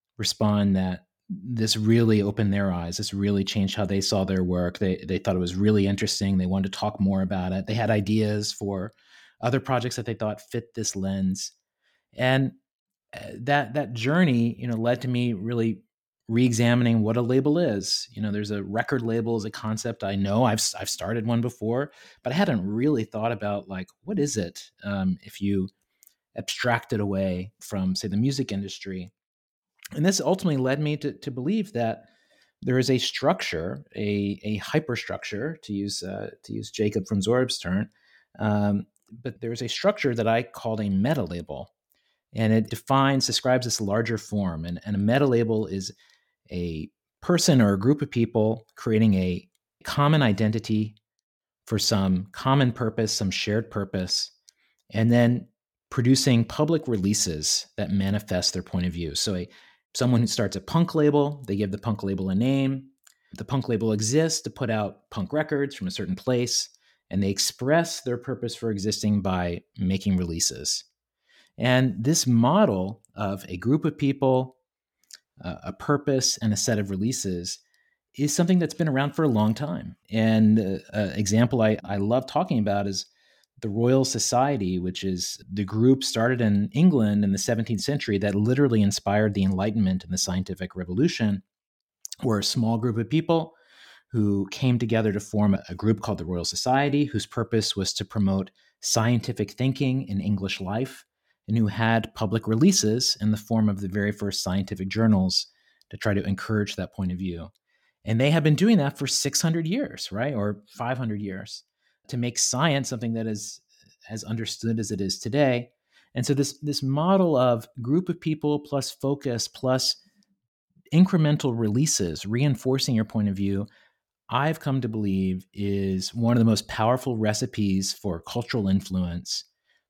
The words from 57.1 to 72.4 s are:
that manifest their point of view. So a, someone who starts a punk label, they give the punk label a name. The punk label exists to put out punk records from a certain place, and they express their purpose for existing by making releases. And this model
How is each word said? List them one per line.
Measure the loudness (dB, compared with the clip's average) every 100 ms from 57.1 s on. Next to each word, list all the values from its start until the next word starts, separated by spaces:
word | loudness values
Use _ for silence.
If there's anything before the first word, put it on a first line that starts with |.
| 0 -2 -2 -2 -4 -4 -8
that | -2
manifest | 0 0 -2 -2 -2 -2
their | -4
point | -4 -2 -2
of |
view. | -4 -6
So | -4 -4 -4
a, | -6 -14 -20 _ _
someone | -2 2 4
who | 2
starts | 0 -2 -4
a |
punk | -2 0 2 4
label, | 4 4 2 -2 -4
they |
give | -2 -2
the | -4
punk | -4 -4
label | -4 -4 0
a |
name. | 0 2 2 0 -4 -8 _ _ _ _
The | -16
punk | -4 -4 0
label | 0 0
exists | 0 2 2 2 -2
to | -6
put | -6 -4
out | -2 -4 -8 _
punk | -8 -4
records | -2 -2 -2 -2 -4
from | -8
a |
certain | -6 -6 -4
place, | -2 0 0 -2 -6 _ _ _ _
and | -2
they | 0
express | 0 -2 -2 0 2 0 -6
their | -6 -6
purpose | -6 -6 -6 -4
for | -4
existing | -2 -2 0 0 2
by | 0 -2 -2 -4 _ -4
making | -2 0 0 0
releases. | 0 -2 -2 -2 -6 -6 -8 _ _ _ _ _ _ -4
And | 2 2 2 0
this | 0 0 4
model | 4